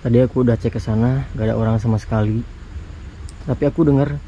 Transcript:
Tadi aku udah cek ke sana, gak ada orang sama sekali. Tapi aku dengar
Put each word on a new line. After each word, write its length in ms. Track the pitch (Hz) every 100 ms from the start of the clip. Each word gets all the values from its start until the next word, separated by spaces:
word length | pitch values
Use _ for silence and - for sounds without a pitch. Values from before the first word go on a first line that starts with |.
Tadi 180 | 127 120
aku 240 | 127 127
udah 160 | 127 113
cek 160 | 117
ke 60 | 117
sana, 480 | 113 110 120 135 135 -
gak 160 | 110
ada 80 | 113
orang 160 | 113 113
sama 240 | 113 110
sekali. 400 | - 113 107 110 120 - - - - - - - - -
Tapi 240 | - 127 143
aku 160 | 151
dengar 320 | 165 139 143 147